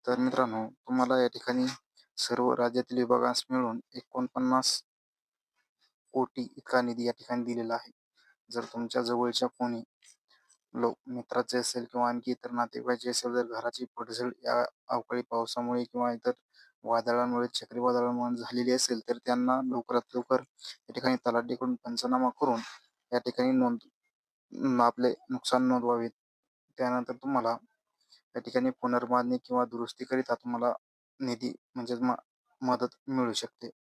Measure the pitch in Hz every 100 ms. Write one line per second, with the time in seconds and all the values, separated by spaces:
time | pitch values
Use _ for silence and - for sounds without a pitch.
0 | - 123 127 123 123 110 110 - - 127
1 | 123 127 120 - - 123 127 131 _ _
2 | _ - - 123 123 123 120 123 - 123
3 | 120 123 123 123 - 127 120 117 _ 127
4 | - 127 127 127 127 131 - - _ _
5 | _ _ _ _ _ _ _ _ _ _
6 | _ 131 127 - 120 - - 127 123 117
7 | 120 - - 123 117 120 113 117 - _
8 | _ _ _ _ _ 120 113 117 117 127
9 | 117 120 120 117 127 _ 123 117 - _
10 | - - _ _ _ _ _ 123 117 -
11 | - 123 - 123 117 123 117 123 117 123
12 | 123 120 127 123 123 120 120 - 123 120
13 | 123 120 123 123 117 113 117 - 127 -
14 | 113 113 123 - 120 120 123 _ - 123
15 | - 123 - 117 113 123 120 123 120 123
16 | 120 117 123 123 _ _ - _ 113 117
17 | 117 120 123 120 120 - - 120 123 123
18 | 123 123 120 120 113 120 123 123 - 113
19 | 113 120 - 123 123 131 131 123 - 123
20 | - 123 - 127 131 _ - - - 120
21 | 127 127 120 117 120 123 127 123 120 117
22 | 127 127 127 - 139 113 113 - _ _
23 | _ 123 123 123 127 131 127 117 - _
24 | _ _ _ _ _ - 135 123 120 -
25 | 123 - - 127 - 127 127 127 120 117
26 | 117 _ _ _ _ _ _ - 127 127
27 | 120 123 135 135 113 117 _ _ _ _
28 | _ - _ 120 117 127 127 127 123 120
29 | 120 123 123 127 - 123 120 120 113 -
30 | 127 131 127 117 123 120 120 - _ _
31 | _ _ 131 117 123 - _ 127 117 120
32 | 127 - _ _ _ _ 127 120 123 _
33 | - 131 123 104 - _ 120 _